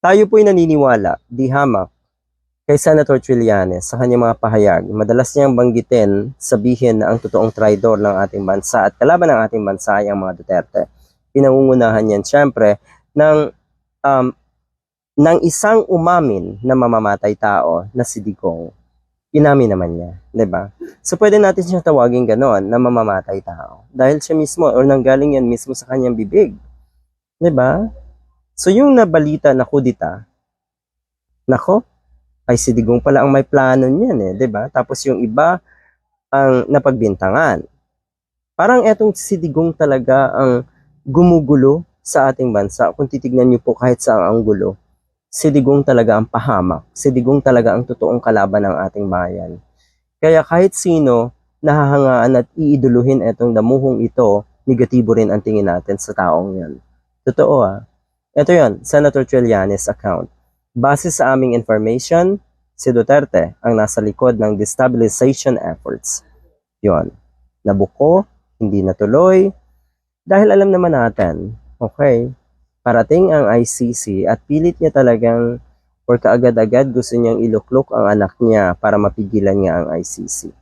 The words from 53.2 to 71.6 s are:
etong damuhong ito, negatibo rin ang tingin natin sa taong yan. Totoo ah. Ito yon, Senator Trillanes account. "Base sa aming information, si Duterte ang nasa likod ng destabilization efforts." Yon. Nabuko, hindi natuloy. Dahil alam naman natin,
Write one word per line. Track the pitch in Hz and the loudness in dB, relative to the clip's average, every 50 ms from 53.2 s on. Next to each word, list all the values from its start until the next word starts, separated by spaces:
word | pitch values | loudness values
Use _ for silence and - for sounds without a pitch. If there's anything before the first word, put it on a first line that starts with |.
| 90 | -2
etong | 113 110 _ 120 120 113 | -2 -2 _ -2 0 0
damuhong | 110 107 117 131 135 131 135 127 110 117 | 0 2 2 0 0 0 -2 -2 -2 -4
ito, | 113 _ - 120 107 101 104 104 _ _ _ _ 131 | -4 _ 0 2 2 2 0 -2 _ _ _ _ -2
negatibo | 127 117 123 - - 127 113 107 113 | 0 0 0 0 0 0 0 2 0
rin | 113 110 98 98 | 0 0 0 -2
ang | 104 | -4
tingin | 98 110 107 104 101 | -2 -2 -2 -2 0
natin | 92 87 90 - - 98 | -2 -2 -4 -4 -6 -8
sa | 98 - - 104 | -8 -8 -10 -6
taong | - 95 87 80 80 92 98 92 92 | -2 0 0 0 0 -2 -4 -8 -10
yan. | 85 78 69 62 _ _ _ _ _ _ _ _ _ | -10 -12 -14 -18 _ _ _ _ _ _ _ _ _
Totoo | 131 120 - 139 - 147 131 110 | -4 -2 0 0 2 2 0 0
ah. | 95 98 104 113 _ _ _ _ _ _ _ _ _ | -2 -4 -8 -16 _ _ _ _ _ _ _ _ _
Ito | _ 143 147 135 180 | _ -2 2 2 4
yon, | 170 147 131 98 85 - | 4 4 2 0 -4 -8
Senator | - - 147 147 143 - 143 131 | -2 0 2 2 2 0 0 -2
Trillanes | - - 127 123 117 110 98 95 101 98 98 - - | 0 0 0 2 2 0 0 0 -2 -4 -4 -6 -8
account. | - - - 104 87 87 90 - _ _ _ _ _ _ _ _ | -8 -6 -6 -6 -6 -6 -6 -10 _ _ _ _ _ _ _ _
"Base | _ 120 120 139 143 143 - 175 | _ -2 0 0 0 0 -2 -6
sa | 156 - 127 131 135 | -2 -2 0 0 2
aming | 131 131 127 | 0 0 0
information, | 120 117 110 - 110 107 107 110 117 127 - - 165 170 175 185 202 202 _ _ _ _ _ _ _ - | -2 -2 -2 -2 -2 0 0 -2 -2 -4 -2 0 0 0 2 0 -2 -4 _ _ _ _ _ _ _ -6
si | - 135 123 | -4 0 0
Duterte | 120 110 - 135 147 143 - - 90 82 90 - _ | 0 2 2 2 2 2 0 -2 -2 -2 -2 -8 _
ang | - 117 117 | -4 -2 0
nasa | 110 107 104 - 117 | 0 0 -2 -2 -4
likod | 107 107 101 - 131 127 120 104 | -4 -4 -4 0 0 0 0 0
ng | 110 107 107 | -2 -2 -2
destabilization | 98 107 - - - 131 127 123 120 113 107 - - 123 135 139 - - 139 123 - | -2 -4 -6 -2 -2 0 0 2 0 0 0 0 0 0 0 0 -2 -4 -4 -4 -4
efforts." | - - 82 - - - - - - - - - _ _ _ _ _ _ _ _ _ _ _ _ | -6 -8 -10 -10 -10 -12 -12 -10 -10 -12 -12 -12 _ _ _ _ _ _ _ _ _ _ _ _
Yon. | - 104 87 76 - - - _ _ _ _ _ _ _ _ _ _ | 0 0 0 0 -2 -4 -10 _ _ _ _ _ _ _ _ _ _
Nabuko, | 104 98 98 98 - _ _ 139 156 170 190 208 _ _ _ _ _ _ | -2 0 0 -2 -4 _ _ 2 2 2 2 0 _ _ _ _ _ _
hindi | _ 113 104 98 101 95 | _ -4 -2 -2 -2 -2
natuloy. | 95 92 _ 104 104 117 147 180 185 190 190 190 196 190 _ _ _ _ _ _ _ _ _ _ _ _ _ _ | -2 -2 _ -2 0 2 4 4 4 4 4 2 0 -4 _ _ _ _ _ _ _ _ _ _ _ _ _ _
Dahil | - 190 196 214 | 0 2 4 4
alam | 214 196 196 196 196 | 4 4 4 4 2
naman | 190 180 180 170 156 | 2 2 0 0 0
natin, | 135 117 113 - - 101 85 78 80 87 104 113 - | 0 0 -2 0 -2 -2 -2 -2 -6 -10 -12 -14 -16